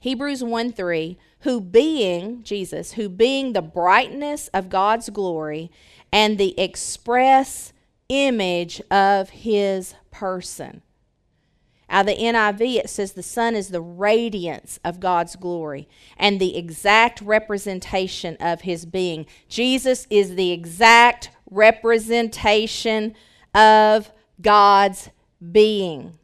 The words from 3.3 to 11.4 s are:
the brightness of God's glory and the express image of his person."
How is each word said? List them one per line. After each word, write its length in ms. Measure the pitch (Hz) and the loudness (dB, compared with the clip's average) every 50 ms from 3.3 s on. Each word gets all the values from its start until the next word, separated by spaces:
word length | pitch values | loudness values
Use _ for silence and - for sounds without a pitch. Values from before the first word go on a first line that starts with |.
| 269 269 269 262 233 | 2 -2 -4 -2 -4
the 100 | 202 170 | -4 -6
brightness 880 | 156 - 180 170 180 190 226 262 - - 277 294 294 294 294 - - | -4 -6 -2 2 4 4 4 2 0 -6 -10 -8 -8 -8 -10 -12 -6
of 200 | - 190 190 185 | -6 -6 -6 -4
God's 400 | 180 190 190 208 220 233 233 - | -2 0 0 0 0 -2 -4 -10
glory 600 | 202 208 196 185 170 160 156 151 151 156 165 165 _ _ _ _ _ _ _ _ - | -8 -6 -6 -6 -4 -6 -6 -8 -8 -10 -12 -14 _ _ _ _ _ _ _ _ 0
and 260 | 208 214 214 214 196 | 2 2 2 2 0
the 200 | 202 190 - - | 0 -2 0 -2
express 1120 | 190 180 185 - - - - - _ - 233 247 254 262 269 262 269 - - - - - _ _ _ _ _ _ _ _ | -4 -4 -4 -10 -12 -12 -12 -14 _ -2 0 2 4 4 4 4 2 0 -8 -16 -16 -18 _ _ _ _ _ _ _ _
image 720 | 254 277 277 277 247 220 196 180 175 175 175 165 - - - _ | -2 0 0 0 0 -2 -2 -2 -2 -4 -4 -6 -10 -16 -8 _
of 400 | - 196 196 196 202 196 190 - | 0 2 4 4 2 0 0 -6
his 640 | - - - 226 220 202 202 196 196 190 185 - - _ _ _ | -10 -12 -6 -2 0 0 0 0 -2 -4 -8 -12 -16 _ _ _
person." 720 | - - 208 190 185 185 175 - - - 147 131 - - _ _ _ _ _ _ _ _ _ _ _ _ | -18 -10 -8 -8 -8 -8 -10 -14 -14 -14 -16 -16 -16 -20 _ _ _ _ _ _ _ _ _ _ _ _